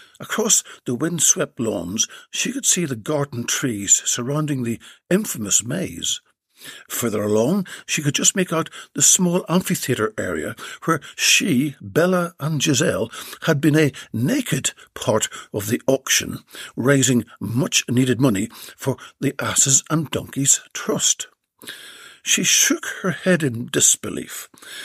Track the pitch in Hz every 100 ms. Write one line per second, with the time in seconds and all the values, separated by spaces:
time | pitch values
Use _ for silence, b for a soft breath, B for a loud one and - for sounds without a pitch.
0 | B B - - 220 - B B - 123
1 | 160 170 - 196 143 - 113 101 85 107
2 | - B B - - 254 - 185 160 117
3 | 101 151 143 120 117 - 135 101 98 -
4 | - - 120 147 151 135 117 113 B B
5 | - 185 214 - 98 - 110 165 156 85
6 | - - _ _ _ B B B B -
7 | 117 104 104 107 120 202 180 B B -
8 | 143 - - 196 180 160 160 B B -
9 | 143 - 180 180 - 175 - 180 - 117
10 | 107 - 95 80 85 113 B B - 160
11 | B B - - 220 123 147 - 104 98
12 | 180 180 170 - 143 151 160 123 165 95
13 | 117 B B B - 147 156 151 147 B
14 | B 110 139 277 - 143 - - B -
15 | - 107 - B B 107 104 120 - 131
16 | - - - - _ B B - 120 139
17 | 127 120 - B 110 113 170 - - 123
18 | 127 113 135 98 110 B B B 135 123
19 | B B 147 - 113 - 139 127 - 151
20 | 147 104 - - 139 - - - - -
21 | - - - _ _ _ B B B B
22 | B B - - 180 - - 339 - -
23 | 190 - 190 175 147 117 - 143 - -
24 | 104 76 - - - B B B